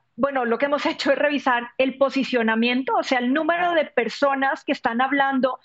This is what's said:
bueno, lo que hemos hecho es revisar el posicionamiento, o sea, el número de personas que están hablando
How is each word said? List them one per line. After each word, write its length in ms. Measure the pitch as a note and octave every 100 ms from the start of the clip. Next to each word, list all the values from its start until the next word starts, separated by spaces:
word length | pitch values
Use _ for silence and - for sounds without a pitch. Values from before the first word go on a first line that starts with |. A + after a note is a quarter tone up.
| _ -
bueno, 300 | C#4 C4+ A#3
lo 120 | A#3
que 80 | C#4+
hemos 200 | C#4+ D#4
hecho 260 | - -
es 60 | C#4
revisar 540 | D4 C#4+ C4+ A#3+ A#3+ -
el 200 | C4 -
posicionamiento, 1000 | C4+ C4+ - B3 A3+ A3+ A#3+ B3 C4+ G#4
o 80 |
sea, 160 | - B3
el 140 | B3
número 400 | D4 D#4 E4+ F4
de 120 | E4 -
personas 760 | - D4+ - C#4+ C4+ C4+ D#4
que 80 | -
están 300 | C4+ B3 A#3
hablando 580 | C4 C#4+ C4+ C4+ C4 -